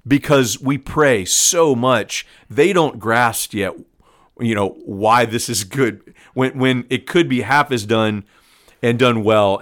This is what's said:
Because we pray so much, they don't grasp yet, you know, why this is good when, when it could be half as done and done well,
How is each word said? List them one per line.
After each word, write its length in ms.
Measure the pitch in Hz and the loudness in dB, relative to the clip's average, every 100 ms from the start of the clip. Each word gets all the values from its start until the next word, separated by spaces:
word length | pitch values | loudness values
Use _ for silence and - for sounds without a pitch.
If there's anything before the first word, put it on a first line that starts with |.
| 113 | -2
Because 540 | 139 - 143 120 - | -2 2 2 2 -2
we 180 | 135 139 | -4 -4
pray 460 | - 151 147 110 92 | -4 0 2 2 0
so 480 | - - 175 160 | 0 0 2 2
much, 540 | 120 127 117 98 - - _ - | 2 2 0 -2 -10 -12 _ -6
they 240 | 110 175 | 0 2
don't 260 | 180 147 120 | 2 0 -2
grasp 540 | 107 113 120 - - | -2 2 2 0 -6
yet, 200 | 104 92 - - _ _ _ _ - | -4 -6 -8 -18 _ _ _ _ -6
you 140 | 117 | -2
know, 160 | 104 98 - - | 0 -2 -4 -12
why 400 | 98 107 120 117 | -2 2 2 2
this 220 | 117 - | -2 -4
is 160 | 110 | -6
good 500 | 98 139 117 101 - _ _ | -6 -2 -2 -2 -14 _ _
when, 240 | 127 131 135 | -4 -4 0
when 260 | 131 123 123 | 0 0 -4
it 180 | 127 - | -8 -2
could 220 | 175 151 | 0 0
be 120 | 123 | -2
half 300 | 107 143 143 | 0 0 0
as 140 | 123 104 | -4 -2
done 400 | 113 110 104 - _ _ _ _ _ | 0 0 -4 -10 _ _ _ _ _
and 180 | 120 120 | -2 2
done 240 | 127 117 | 2 2
well, 340 | 104 110 101 98 | 2 4 2 0